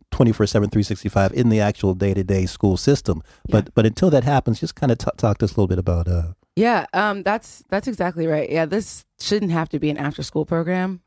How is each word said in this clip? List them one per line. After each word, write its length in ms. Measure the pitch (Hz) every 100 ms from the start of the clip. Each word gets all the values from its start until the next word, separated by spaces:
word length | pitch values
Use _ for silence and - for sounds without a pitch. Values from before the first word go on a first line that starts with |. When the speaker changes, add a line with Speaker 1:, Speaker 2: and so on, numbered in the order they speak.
| _
Speaker 1:
twenty-four 340 | - 120 107 104
seven, 240 | 107 104
three 140 | 107
sixty-five 500 | 101 101 101 101 98
in 160 | - 117
the 100 | 110
actual 340 | 104 - 98
day-to-day 520 | 92 98 95 92 95 92
school 320 | - 101 90
system. 440 | - 143 - 82 - _ -
But, 160 | 110 -
Speaker 2:
Yeah. 60 | -
Speaker 1:
but 100 | 110
until 240 | - 180
that 120 | 143
happens, 360 | 127 139 - 107
just 160 | - -
kinda 200 | 131 113
t-, 140 | - -
talk 200 | 113 101
to 60 | 104
us 60 |
a 20 |
little 140 | - 92
bit 120 | 92
about, 280 | 90 85 87
uh, 260 | 87 82 - _ -
Speaker 2:
Yeah, 300 | 226 226 -
um, 300 | 185 208 202
that's, 400 | 190 220 - - -
that's 180 | 196 254
exactly 400 | 202 180 170 165
right. 220 | 151 -
Yeah, 160 | 160 160
this 400 | 202 196 - - -
shouldn't 320 | - 208 180
have 180 | 165 160
to 100 | 147
be 100 | 151
an 80 | 143
after-school 480 | 143 147 135 156 151
program. 560 | 165 165 185 185 180